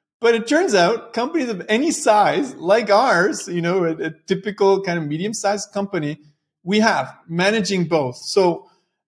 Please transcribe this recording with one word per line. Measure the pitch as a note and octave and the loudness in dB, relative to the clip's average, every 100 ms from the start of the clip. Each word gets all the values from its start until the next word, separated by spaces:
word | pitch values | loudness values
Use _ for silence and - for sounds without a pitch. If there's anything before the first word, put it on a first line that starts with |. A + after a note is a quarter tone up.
| _ _ | _ _
But | A#3 A3+ | 2 2
it | A3+ | 2
turns | D4 F#4 | 0 2
out | G3 F3 A3+ - | 4 2 0 -4
companies | - B3+ E4+ B3 | -6 -4 -2 -4
of | F#3+ - | -6 -2
any | A3 D#4+ | 0 0
size, | - B3 G#3 F3+ D#3 B3 - | 0 2 4 4 0 -4 -6
like | E3+ A3 G#3+ | 0 0 4
ours, | G3+ B3+ F3+ G3 C4 - | 2 4 2 2 -2 -6
you | F3 | -4
know, | E3+ F#3+ | 0 0
a, | E3+ D#3+ D#3+ | 0 -2 -8
a | D#3+ - | -10 -6
typical | F3 A3 G3+ G3 F#3+ | -4 -4 0 2 2
kind | F#3+ E3+ | 0 -4
of | D3 | -4
medium-sized | D#3 G3+ A3 G3+ G3+ - | -6 -6 -4 -2 -4 -6
company, | G3+ G3 F#3 D3 D3+ _ _ _ _ | -8 -4 -4 -6 -8 _ _ _ _
we | E3+ G#3+ | -2 2
have | A3 E3 C3 - - | 2 0 -4 -12 -8
managing | E3 F#3+ A3 F#3 F#3+ D#3+ | -2 0 0 -2 -2 0
both. | D#3+ C3 B2+ | 0 -2 -6
So, | - G3+ F#3 E3 - _ _ _ | -4 2 2 0 -10 _ _ _